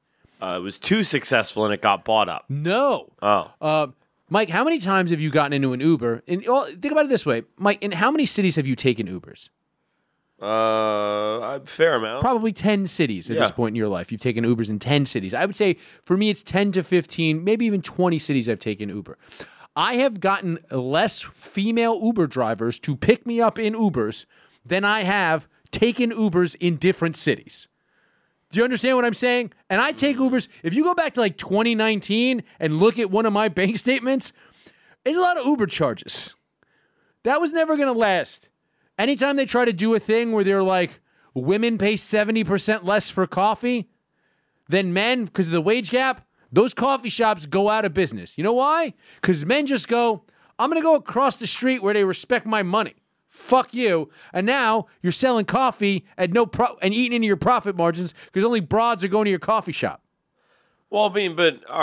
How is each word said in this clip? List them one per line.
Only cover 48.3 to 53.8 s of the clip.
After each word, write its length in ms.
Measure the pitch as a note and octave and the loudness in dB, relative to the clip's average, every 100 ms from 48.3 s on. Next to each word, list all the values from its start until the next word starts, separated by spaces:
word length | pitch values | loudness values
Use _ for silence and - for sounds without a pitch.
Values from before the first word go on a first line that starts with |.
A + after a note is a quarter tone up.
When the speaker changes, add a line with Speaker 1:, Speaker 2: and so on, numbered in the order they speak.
| - | -4
Speaker 2:
You 60 | |
know 80 | F3+ | 0
why? 420 | B3 C#4 D#4+ D#4 - _ - | 2 2 0 -2 -6 _ -4
'Cause 240 | - E3+ | 0 0
men 220 | D3+ C4+ C#4+ | 0 0 0
just 220 | C4+ - | -2 0
go, 340 | A#3 A#3+ G3+ - _ _ - | 0 0 -2 -6 _ _ -4
"I'm 100 | C4 | 0
gonna 100 | E4 | 2
go 140 | D#4+ | 4
across 440 | D4+ - A#3 C4+ - | 2 2 0 0 0
the 100 | A3 | -6
street 340 | - B3+ C4 | -2 0 0
where 100 | G3 | 0
they 120 | G#3 | 2
respect 420 | G3 F3 - A#3+ G#3+ | 0 -2 -2 -2 0
my 160 | A3 | -2
money. 320 | F3+ G3+ F#3+ - _ _ _ | 0 0 -2 -6 _ _ _
Fuck 460 | - - B3+ - | -20 2 2 2
you." 360 | A#3+ | 0